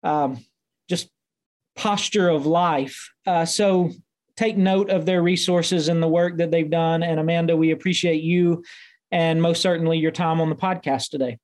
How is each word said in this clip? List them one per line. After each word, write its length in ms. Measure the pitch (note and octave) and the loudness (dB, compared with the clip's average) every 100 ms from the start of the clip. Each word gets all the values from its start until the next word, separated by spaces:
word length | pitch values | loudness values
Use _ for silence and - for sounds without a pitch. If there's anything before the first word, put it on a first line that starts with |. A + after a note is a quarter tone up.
um, 420 | - D3+ C#3 B2+ - _ _ _ _ | 0 0 -2 -4 -14 _ _ _ _
just 220 | F3 - _ _ _ _ _ _ - | -6 -6 _ _ _ _ _ _ -8
posture 540 | A3 G3+ - G#3+ F3+ | -4 -2 -2 0 2
of 180 | D#3 C#3+ | 2 2
life. 640 | E3 F3 D3+ C3+ - - _ - | 2 2 0 -4 -8 -20 _ -2
Uh, 180 | F3 E3 | 0 0
so 460 | - G#3 F#3 F3 - _ _ _ - | 0 2 2 0 -4 _ _ _ -4
take 220 | A3+ G3 | -2 2
note 320 | F#3+ F#3+ G3 | 2 2 0
of 160 | F#3+ D#3+ | 0 0
their 160 | F#3 | 2
resources 640 | E3+ F3+ - F3 E3 F3+ D3+ | 2 0 2 0 2 0 0
and 140 | E3+ | 0
the 60 | E3 | 2
work 300 | E3 F3 E3+ | 2 0 0
that 120 | E3+ | 0
they've 220 | E3 D#3 | 0 0
done. 320 | E3 E3 E3 | 0 0 0
And 160 | E3+ D#3 | 0 -2
Amanda, 360 | D#3+ E3+ E3 E3 | 0 0 2 2
we 140 | D#3+ | 2
appreciate 540 | D#3+ F#3 E3+ F3 D#3 | 0 -2 0 0 0
you 400 | D#3+ F3 F3 E3+ - - - _ _ | 0 2 2 0 -6 -20 -20 _ _
and 280 | F3 E3 D#3+ | 0 0 2
most 220 | E3+ E3 | 2 0
certainly 380 | F#3+ E3+ E3 E3 | 0 0 0 0
your 100 | D#3+ | 0
time 320 | D#3+ E3+ E3 | -2 -2 0
on 80 | D#3 | -2
the 60 | D3+ | -2
podcast 540 | F#3 F3+ - C3+ - | -2 -4 -2 -4 -4
today. 280 | D3 B2+ A#2+ | -4 -4 -6